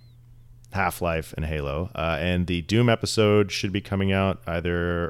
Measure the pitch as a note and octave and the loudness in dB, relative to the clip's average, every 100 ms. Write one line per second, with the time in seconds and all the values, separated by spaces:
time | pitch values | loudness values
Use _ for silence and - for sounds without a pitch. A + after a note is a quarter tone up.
0 | - - - - - - - F#2+ F#2 - | -20 -20 -20 -20 -20 -20 -8 -2 -2 0
1 | F2 E2 D#2 - D#2 D#2 C#2 C#2+ F#2+ - | -2 -2 -4 -6 -4 -4 -4 -4 -6 -4
2 | D#2+ D2+ F2 F2+ F2 F2 D#2 G#2+ A#2+ A2+ | -2 -2 0 0 0 -2 0 2 4 2
3 | - - G#2 G#2 G2 - G#2 G2 - G2 | 0 2 4 4 4 -2 -4 -4 -2 0
4 | G2 F#2+ F#2+ - - E2+ E2+ F2 F2 E2+ | 2 2 2 0 -4 -4 -2 0 0 -2
5 | E2+ | -4